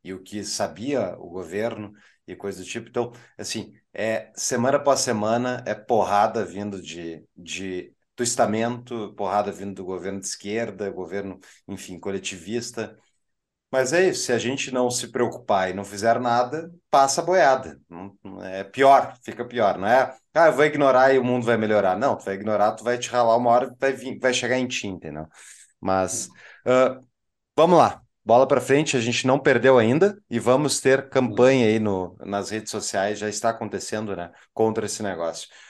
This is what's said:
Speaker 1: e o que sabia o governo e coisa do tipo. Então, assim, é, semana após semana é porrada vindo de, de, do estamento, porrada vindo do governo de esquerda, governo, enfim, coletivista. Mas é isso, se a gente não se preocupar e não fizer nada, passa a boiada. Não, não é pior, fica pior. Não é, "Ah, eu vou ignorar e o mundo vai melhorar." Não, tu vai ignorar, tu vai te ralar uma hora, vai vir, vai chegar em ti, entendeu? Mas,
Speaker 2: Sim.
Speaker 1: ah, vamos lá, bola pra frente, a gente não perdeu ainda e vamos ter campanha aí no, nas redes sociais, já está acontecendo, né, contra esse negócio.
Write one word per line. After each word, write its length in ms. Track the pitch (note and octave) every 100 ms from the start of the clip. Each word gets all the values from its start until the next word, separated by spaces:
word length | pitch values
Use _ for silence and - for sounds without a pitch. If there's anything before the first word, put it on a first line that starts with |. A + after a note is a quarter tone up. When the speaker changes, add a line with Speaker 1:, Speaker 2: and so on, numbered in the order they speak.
Speaker 1:
e 80 | F2
o 80 | F#2
que 220 | F#2+ G#2
sabia 720 | G2 - G2+ - B2 C#3 F#2+ E2+
o 100 | E2+
governo 640 | F2+ E2+ G2 A2+ A2 G#2 G#2 _ _ -
e 100 | F2+
coisa 220 | G2+ F#2
do 20 | F#2
tipo. 200 | A#2 -
Então, 240 | B2 A#2 - - -
assim, 340 | G2+ A2+ F#2 - _
é, 380 | - A2 A2 -
semana 420 | - - B2 B2 C#3
após 220 | - -
semana 640 | - A2 G#2+ A#2 B2 B2 -
é 80 |
porrada 720 | G#2+ - A2+ F2+ G2+ A2 A2+
vindo 360 | F2+ F#2 G#2 G2
de, 420 | D#2 E2 E2 D#2+ _ -
de, 560 | E2+ F2 F#2+ F2+ - _ _ -
do 60 |
estamento, 920 | B2 - A2 A2 A#2 B2 B2 A#2 G2+
porrada 380 | G#2 G2+ G2+ G2+
vindo 220 | F#2 G2
do 100 | F#2+
governo 360 | F#2 F#2 F2+ G2
de 60 | F#2+
esquerda, 640 | - G2+ A2 A#2 F#2+ G2+
governo, 480 | F2 E2+ G2 G2 F2 - _ -
enfim, 300 | G2 - F2+
coletivista. 960 | G2+ F#2+ - F#2 E2+ A#2 A#2 - - - _ _ _ _ _ _ _
Mas 220 | C3 B2+
é 160 | E3+ F#3
isso, 180 | - -
se 60 |
a 60 | A#2+
gente 320 | A2 C3+ -
não 180 | C3 B2
se 180 | B2 A#2
preocupar 600 | A#2+ A#2 - - G2+ F#2
e 60 |
não 100 | F#2
fizer 360 | G2 G2+ A2+ A#2
nada, 500 | B2 A#2+ B2 D3+ E3 - _
passa 300 | C#3+ C3+ -
a 40 |
boiada. 560 | E3+ F#3 C#3+ B2+ F2 C#2+ _
Não, 260 | E2+ G2 G2+
não 220 | G2 F#2+
é 180 | F#2+ F#2+
pior, 540 | G2 B2 C3+ C3+ - -
fica 200 | - A2
pior. 320 | A#2+ A#2+ G2+ F2+
Não 100 | G2
é, 280 | C3 A#2+ - _
"Ah, 140 | D3+ D#3+
eu 60 |
vou 120 | C3+
ignorar 480 | D3+ D3 C#3 B2+ C3+
e 60 | C3+
o 60 |
mundo 200 | B2 B2
vai 120 | A#2 A#2
melhorar." 400 | G#2+ G#2+ F#2+ F#2
Não, 180 | C3 G#2+
tu 80 |
vai 100 | -
ignorar, 380 | G2 G2+ G2 G#2
tu 120 | A2
vai 140 | A2 B2
te 120 | B2
ralar 260 | B2 A#2 A#2
uma 140 | A#2+
hora, 240 | A#2+ B2 -
vai 120 | C3+
vir, 260 | C3 B2+ G#2+
vai 120 | B2+
chegar 260 | B2 A#2+ B2+
em 100 | B2
ti, 180 | - G2+
entendeu? 400 | F2+ D#2 D2+ D#2 _ - - _ _
Mas, 480 | F#2+ F#2+ F#2 - -
Speaker 2:
Sim. 100 | - - - -
Speaker 1:
ah, 340 | B2+ B2+ B2+ - _ _ _ _ -
vamos 220 | E3 E3+
lá, 240 | A2+ - _ _
bola 220 | - A#2+ C3
pra 120 | C#3
frente, 360 | - C#3 D3+ C3
a 40 |
gente 260 | A#2 A#2+ B2+
não 120 | C#3
perdeu 380 | D3 B2 B2 C3
ainda 400 | A2 C#3+ G3 G#3 -
e 80 | A#2
vamos 400 | G#2 C3 D3 -
ter 280 | C3+ C3 -
campanha 560 | C3+ B2+ G#2 B2+ C3+ A2
aí 120 | A2
no, 360 | G#2+ F#2+ F2+ - -
nas 240 | G2+ F#2
redes 200 | G#2+ G#2
sociais, 480 | G#2+ - G2+ G2 G2+
já 100 | G#2
está 220 | G#2 A2+
acontecendo, 640 | A2+ G#2+ G2 - G#2+ A2 F2+
né, 160 | F2 - _
contra 320 | - A2 A2 G#2
esse 160 | -
negócio. 460 | G#2 F2 E2 E2 - - -